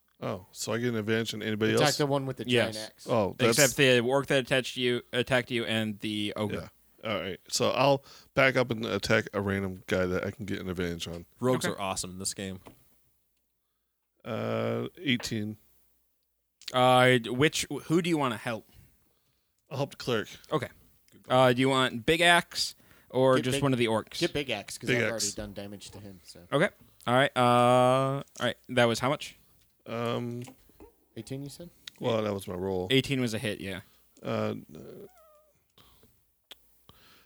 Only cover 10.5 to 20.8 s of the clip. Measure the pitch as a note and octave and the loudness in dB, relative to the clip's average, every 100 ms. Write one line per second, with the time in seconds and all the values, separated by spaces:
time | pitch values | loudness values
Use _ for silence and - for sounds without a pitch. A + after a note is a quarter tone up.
10.5 | G2+ F#2 F2+ F2 E2+ F2 E2+ - _ B2 | -6 -6 -4 -4 -6 -8 -12 -14 _ -2
11.5 | B2 - - G2 F#2+ F#2 F#2 G2 - F#2+ | 0 -2 -4 -4 -6 -8 -8 -8 -6 -8
12.5 | F#2 - - _ _ _ _ _ _ _ | -10 -16 -20 _ _ _ _ _ _ _
13.5 | _ _ _ _ _ _ _ - A2 A2+ | _ _ _ _ _ _ _ -10 -6 -4
14.5 | A2+ A2+ A#2 A#2+ - E3 B2 - A2+ G#2+ | -4 -2 -4 -6 -6 -2 -2 -2 -6 -6
15.5 | G#2+ _ _ _ _ _ _ _ _ _ | -10 _ _ _ _ _ _ _ _ _
16.5 | _ - B2+ B2+ B2+ B2+ B2+ A2+ B2 D#3 | _ -4 2 6 8 8 6 2 0 0
17.5 | - - C#3 - E3 E3+ D#3 C3+ G#2 B2+ | 0 -6 -8 -2 0 0 0 -2 -4 -6
18.5 | A2 - - - _ _ _ _ _ _ | -8 -10 -20 -20 _ _ _ _ _ _
19.5 | _ _ C3 C#3 - - A2+ - - - | _ _ -6 -6 -6 -4 -2 -4 -10 -6
20.5 | D3 A#2 - | -4 -4 -12